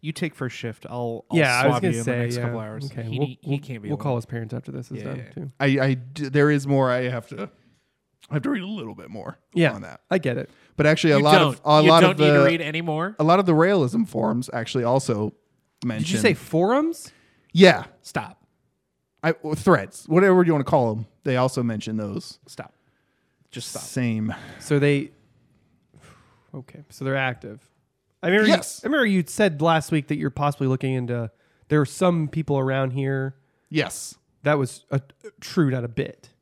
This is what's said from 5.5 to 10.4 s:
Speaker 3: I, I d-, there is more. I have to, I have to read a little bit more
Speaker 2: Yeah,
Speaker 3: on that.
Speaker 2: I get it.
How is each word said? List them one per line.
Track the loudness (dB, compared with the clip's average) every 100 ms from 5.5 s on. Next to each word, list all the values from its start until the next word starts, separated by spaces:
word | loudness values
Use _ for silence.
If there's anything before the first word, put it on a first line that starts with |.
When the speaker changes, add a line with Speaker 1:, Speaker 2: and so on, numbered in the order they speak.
| -2
Speaker 3:
I, | 0 2
I | 2
d-, | 0 -4 -10 -2
there | 2 4
is | 2 2
more. | 2 2
I | 0 -2
have | -6 -10
to, | -14 -14 _ _ _ _ _ _ _ _
I |
have | -6
to | -4
read | -4
a | -6
little | -8 -10
bit | -12 -14
more | -14 -14 -16 _
Speaker 2:
Yeah, | 0 0
Speaker 3:
on | 0
that. | -12 -18 _
Speaker 2:
I | -4
get | -2
it. | -6